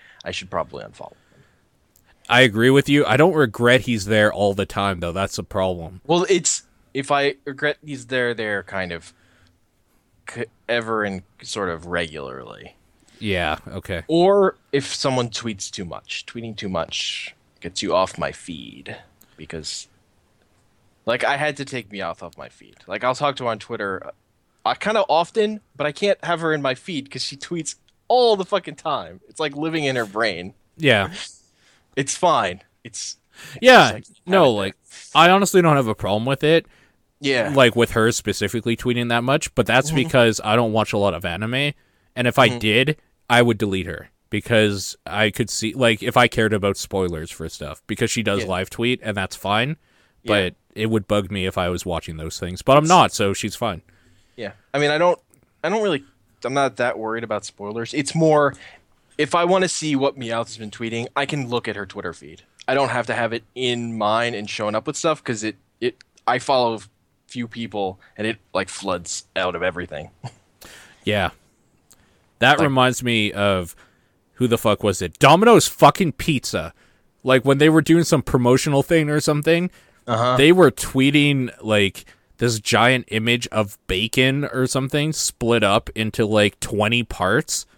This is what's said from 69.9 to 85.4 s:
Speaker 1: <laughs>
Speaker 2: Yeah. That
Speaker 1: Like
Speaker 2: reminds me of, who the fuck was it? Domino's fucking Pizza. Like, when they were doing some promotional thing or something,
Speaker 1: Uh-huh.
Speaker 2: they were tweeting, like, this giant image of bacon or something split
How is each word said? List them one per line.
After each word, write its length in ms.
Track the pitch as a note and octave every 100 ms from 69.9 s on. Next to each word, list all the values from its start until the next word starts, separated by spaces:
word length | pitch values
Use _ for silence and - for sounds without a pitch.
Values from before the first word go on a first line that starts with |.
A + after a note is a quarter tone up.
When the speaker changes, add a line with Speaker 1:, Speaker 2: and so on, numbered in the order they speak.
| D2 - _
Speaker 1:
<laughs> 60 | - - _ _ - - - _
Speaker 2:
Yeah. 280 | - G#2 F2 - _ _ _ _ _ _ _ _ _ _
That 200 | B2 D3+
Speaker 1:
Like 80 | D3+
Speaker 2:
reminds 360 | C3 B2+ B2
me 280 | A#2+ A2+ G#2
of, 420 | G2+ G2+ F#2+ E2+ - _ _ _ _ _ -
who 120 | B2
the 100 | A#2
fuck 260 | A2 G2+
was 180 | G#2+ F#2
it? 180 | F2 -
Domino's 480 | C#3 E3 A3+ G#3 -
fucking 460 | - D3 - F3
Pizza. 600 | - - C3+ - G2 D#2+ - _ _ _ _
Like, 200 | B2+ C3
when 140 | C3 C#3
they 100 | D3+
were 120 | D#3+
doing 240 | D3 E3 D#3+
some 160 | D3
promotional 640 | - C3+ B2 C3 D#3 C#3
thing 260 | - E3+ D3
or 100 | D3+
something, 500 | - D3 D3+ E3+ F3+ - _ _ -
Speaker 1:
Uh-huh. 300 | A2+ B2 B2+
Speaker 2:
they 140 | D3
were 180 | F#3 D3+
tweeting, 800 | - - C3+ C3+ D3 D3 C#3 B2+ -
like, 440 | G#2+ G#2+ G2 - - _ _ -
this 220 | B2 A2
giant 460 | - A2 A#2+ B2+ -
image 380 | G#2+ A2+ A#2+ -
of 300 | A2 G#2 - -
bacon 580 | F#2 A2 - C3 C#3 C#3+
or 200 | B2+ B2+
something 460 | C3+ C3+ D3+ D3+
split 500 | D#3 - -